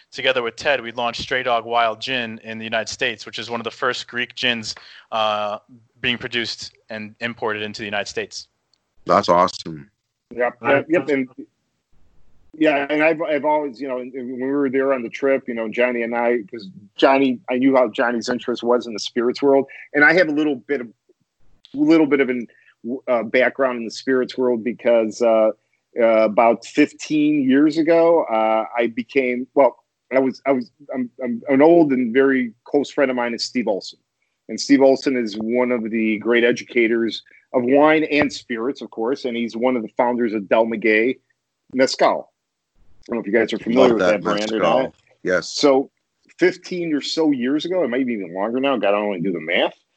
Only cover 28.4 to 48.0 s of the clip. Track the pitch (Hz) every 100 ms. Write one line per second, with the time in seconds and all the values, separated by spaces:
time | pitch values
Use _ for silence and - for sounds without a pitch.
28.4 | 110 110 104 120 120 117 117 139 127 123
29.4 | 131 143 127 - _ _ - 131 135 -
30.4 | 135 131 117 _ 143 135 120 - 127 117
31.4 | - 135 156 170 151 127 120 127 135 131
32.4 | 120 - - 147 120 - 135 123 120 117
33.4 | - 127 110 95 - - _ _ _ _
34.4 | - 110 - 139 135 131 147 127 113 104
35.4 | 110 123 123 123 110 113 110 104 104 120
36.4 | 120 120 - 123 113 117 113 - - _
37.4 | _ 131 120 139 151 156 151 147 143 -
38.4 | - 117 123 135 113 - 113 139 127 117
39.4 | 117 113 127 127 107 - 123 123 120 107
40.4 | 95 117 113 113 110 107 120 127 _ _
41.4 | _ _ _ 127 131 - - 82 - _
42.4 | _ _ _ _ - - - 117 101 113
43.4 | 110 110 110 120 127 110 92 104 104 104
44.4 | 110 110 87 127 123 - _ _ - 90
45.4 | - - 147 135 135 _ _ _ _ -
46.4 | 175 170 - 180 170 147 - - 160 135
47.4 | 123 151 170 185 135 127